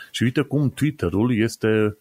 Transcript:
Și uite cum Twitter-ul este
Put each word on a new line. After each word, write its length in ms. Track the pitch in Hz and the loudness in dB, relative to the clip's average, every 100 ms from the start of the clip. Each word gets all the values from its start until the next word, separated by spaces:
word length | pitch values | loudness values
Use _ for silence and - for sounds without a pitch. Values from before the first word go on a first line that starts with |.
| - | -10
Și 120 | - | -2
uite 180 | 113 127 | -2 0
cum 280 | 139 139 139 | -2 0 -2
Twitter-ul 680 | - 151 143 90 92 120 117 | 0 -2 -2 -2 0 0 2
este 600 | 110 - 110 110 107 101 | -2 0 0 2 0 -2